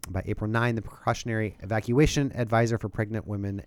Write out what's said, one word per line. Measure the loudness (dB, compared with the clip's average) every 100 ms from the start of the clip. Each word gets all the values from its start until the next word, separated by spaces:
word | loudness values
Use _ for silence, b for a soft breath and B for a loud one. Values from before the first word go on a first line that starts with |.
| -6
by | -6 -4
April | -2 0
nine, | 2 2 -2
the |
precautionary | -6 -6 -4 -2 -2 -2 -2 -6
evacuation | -4 -2 2 4 6 4 0 -2
advisor | 2 4 4 0
for | -2
pregnant | -4 -2 -4 -4
women | -4 -4 -4